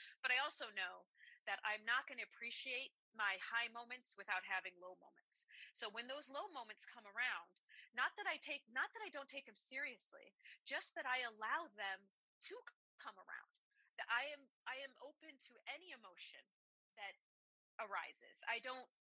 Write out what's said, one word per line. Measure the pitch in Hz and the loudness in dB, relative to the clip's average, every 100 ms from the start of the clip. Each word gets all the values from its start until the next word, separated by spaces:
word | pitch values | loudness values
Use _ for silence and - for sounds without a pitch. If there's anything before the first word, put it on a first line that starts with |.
| - - | -20 -6
But | 262 | -2
I | 254 | 2
also | 294 285 285 | 8 8 8
know | 202 180 185 190 _ - - - | 0 -8 -10 -20 _ -20 -14 -8
that | 196 | -6
I'm | 220 214 220 | -4 -6 -2
not | 247 285 | -4 -4
gonna | 247 | -10
appreciate | 208 - 233 - 269 254 269 _ _ | -12 -12 6 8 8 4 -10 _ _
my | 220 202 190 - | -2 0 0 0
high | 233 233 | 0 0
moments | 233 240 247 - - | -4 -14 0 2 2
without | 202 190 190 | 0 -6 -6
having | 190 185 180 | -8 -8 -14
low | 180 185 | -20 -20
moments. | 180 _ _ - - - - | -20 _ _ 0 0 -4 -2
So | - 214 | 2 2
when | 208 240 | 0 -10
those | 285 285 | -2 0
low | 277 392 | -2 -8
moments | 285 233 214 - | -12 -10 -2 -2
come | 247 208 | -2 -14
around, | 208 247 185 175 185 - - - 226 | -6 -4 -4 -8 -20 -20 -20 -12 -4
not | 294 - | -4 -4
that | 381 | -4
I | 320 | 0
take, | - 277 - | 0 -2 -10
not | 240 359 | -8 -8
that | 453 | -8
I | 415 | -10
don't | 285 269 | -8 -6
take | 277 247 | -8 2
'em | 208 | 6
seriously, | - 262 285 226 - - - - - - | 6 4 -4 -2 -2 -4 -12 -20 -18 -6
just | - 294 - | 0 6 6
that | 339 277 | 6 -2
I | 254 240 | -4 -4
allow | 214 214 302 330 | -6 -6 -6 -6
them | 208 196 190 202 _ _ - - | -8 -8 -8 _ _ _ 2 4
to | |
c-, | 453 - - _ - | 4 -6 -20 _ -18
come | 233 190 | -16 -16
around. | 185 160 - _ _ _ _ - | -16 -18 -18 _ _ _ _ -14
That | - | -6
I | 233 285 285 | -4 -2 -4
am, | 269 _ - | -10 _ -14
I | 262 277 | -14 -14
am | 254 | -16
open | 262 311 311 277 - | -20 -20 -12 -4 -4
to | 233 - | -4 -12
any | 294 359 | -12 -14
emotion | 269 202 180 - 135 - _ _ _ _ | -20 -14 -6 -6 -6 -14 _ _ _ _
that | - 196 - _ _ _ _ _ - | -14 -14 -14 _ _ _ _ _ -12
arises. | 214 190 160 - - - - | -10 -8 -6 -6 -2 0 0
I | 233 | -2
don't, | 254 254 247 _ | -6 -10 -12 _